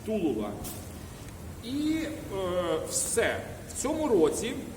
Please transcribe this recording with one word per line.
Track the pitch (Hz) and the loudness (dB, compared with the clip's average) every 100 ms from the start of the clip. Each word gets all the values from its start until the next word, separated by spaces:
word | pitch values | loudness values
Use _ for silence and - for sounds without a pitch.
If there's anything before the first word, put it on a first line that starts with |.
тулуба. | - 220 165 110 104 101 - - - - - - - - - - | 0 2 2 2 -2 -4 -6 -8 -10 -10 -12 -12 -12 -12 -12 -10
І, | 226 277 302 320 | -4 0 2 2
е, | 302 - - 196 185 180 175 160 - | 0 -6 -6 -2 0 2 2 0 0
все. | - - 233 170 104 - - - | -2 2 2 2 2 -4 -10 -8
В | - | -4
цьому | 254 311 302 | 0 2 4
році | 202 151 - 226 269 - | 6 6 4 -2 -4 -8